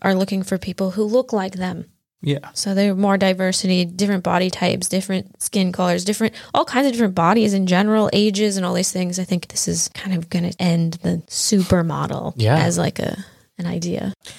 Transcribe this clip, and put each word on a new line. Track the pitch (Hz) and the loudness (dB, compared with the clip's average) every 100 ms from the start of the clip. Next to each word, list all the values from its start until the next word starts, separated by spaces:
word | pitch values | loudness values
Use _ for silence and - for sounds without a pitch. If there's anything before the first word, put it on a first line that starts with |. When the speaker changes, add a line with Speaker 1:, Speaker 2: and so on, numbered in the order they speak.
Speaker 1:
are | 190 185 | 0 2
looking | 190 190 | 0 -2
for | 185 185 | -2 -4
people | - 175 190 | -4 -4 -4
who | 185 | -2
look | 214 247 254 | 0 0 0
like | 214 190 | -2 -2
them. | 185 180 175 - _ _ _ | -4 -6 -6 -12 _ _ _
Speaker 2:
Yeah. | 139 143 - - | -4 -4 -6 -8
Speaker 1:
So | 202 | -2
there | 196 202 | 2 2
are | 190 | 2
more | 202 196 | 2 4
diversity, | 190 185 185 185 185 185 175 | 2 2 0 0 0 2 0
different | 180 202 196 | 0 0 0
body | 175 175 185 | 0 0 0
types, | - 180 190 180 | 0 0 0 -2
different | 190 190 190 - - | -2 -2 -4 -6 -10
skin | - 202 185 | -4 0 0
colors, | 180 180 175 | 0 0 0
different, | 185 208 220 - - | -2 -2 -2 -4 -4
all | - 330 | -2 0
kinds | 247 277 | 2 2
of | |
different | 233 214 | 2 0
bodies | 185 170 220 214 | 4 4 4 4
in | 196 185 | 2 2
general, | 180 208 220 208 | 2 4 4 4
ages | 202 214 196 214 190 | 4 2 2 0 0
and | 180 | -2
all | |
these | 175 175 | -2 -2
things. | 185 180 180 | -2 -2 -4
I | |
think | 185 180 - | -2 -2 -2
this | - - | -4 -4
is | 170 - | -2 -4
kind | - 196 180 | -6 -4 -4
of | 165 | -2
gonna | 175 175 - | -2 -2 0
end | 180 170 165 170 | 0 2 0 -2
the | 175 170 - | -4 -4 -6
supermodel | - - 202 180 180 165 143 143 139 - 131 | -6 0 2 4 2 2 -2 -4 -4 -6 0
Speaker 2:
Yeah. | 110 147 | 4 4
Speaker 1:
as, | 175 170 | 4 2
like, | 165 - | -2 -2
a, | - - - _ _ - | -4 -6 -12 _ _ -10
an | 175 | -8
idea. | 175 175 - 196 - - | -6 -4 -4 -6 -8 -14